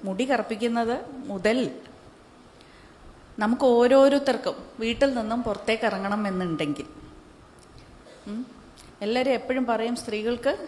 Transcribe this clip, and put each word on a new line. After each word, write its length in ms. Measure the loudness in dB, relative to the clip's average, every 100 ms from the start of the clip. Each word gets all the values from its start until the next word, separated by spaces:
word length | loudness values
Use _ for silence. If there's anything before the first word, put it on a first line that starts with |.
മുടി 220 | -6 -4 0
കറുപ്പിക്കുന്നത് 720 | 0 -2 -2 -2 0 0 -2 -6 -14 -10
മുതൽ 280 | -2 0 2 -2 -6 -18 -20 -20 -20 -20 -20 -20 -20 -20 -20 -20 -20 -20 -20 -18 -4
നമുക്ക് 260 | 0 4 6
ഓരോരുത്തർക്കും 880 | 6 8 8 8 6 2 -2 -2 -6 -12 -6
വീട്ടിൽ 300 | -4 2 2 2
നിന്നും 260 | -2 -2
പുറത്തേക്ക് 420 | -2 -4 -2 0 0
ഇറങ്ങണം 380 | -2 -2 -2 -2
എന്നുണ്ടെങ്കിൽ, 600 | -2 -2 -2 -2 -4 -8 -16 -20 -20 -20 -20 -20 -20 -20 -20 -20 -20 -20 -18 -10
ഉം, 180 | -10 -10 -14 -20 -20 -20 -8
എല്ലാവരും 320 | -2 0 2
എപ്പോഴും 320 | 0 0 -2 0
പറയും 300 | 0 -2 -4
സ്ത്രീകൾക്ക് 580 | -6 -4 -4 -2 -2 -4